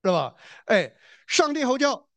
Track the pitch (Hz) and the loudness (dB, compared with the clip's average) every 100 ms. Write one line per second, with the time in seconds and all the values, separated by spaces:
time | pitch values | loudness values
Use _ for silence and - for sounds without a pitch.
0 | 190 175 127 _ - - - 208 151 _ | 0 -2 -4 _ -20 -18 0 0 0 _
1 | _ - - - 302 294 262 262 285 247 | _ -20 -4 0 0 0 -2 0 0 -2
2 | _ | _